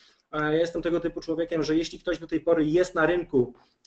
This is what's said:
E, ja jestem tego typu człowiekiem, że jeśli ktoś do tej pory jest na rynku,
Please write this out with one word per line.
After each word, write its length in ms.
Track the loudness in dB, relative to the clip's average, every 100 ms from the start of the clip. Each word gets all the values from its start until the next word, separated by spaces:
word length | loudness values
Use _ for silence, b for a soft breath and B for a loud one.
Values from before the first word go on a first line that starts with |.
| b b _
E, 60 | -4
ja 180 | 0 2
jestem 220 | 0 -2
tego 180 | -2 -2
typu 220 | -2 -6
człowiekiem, 420 | -6 -4 -2 -2
że 120 | 0 0
jeśli 240 | -2 -6
ktoś 200 | -6 -6
do 80 | -4
tej 120 | -2
pory 260 | 2 2 2
jest 300 | 2 2 2
na 100 | 2
rynku, 480 | 2 2 2 0 b b _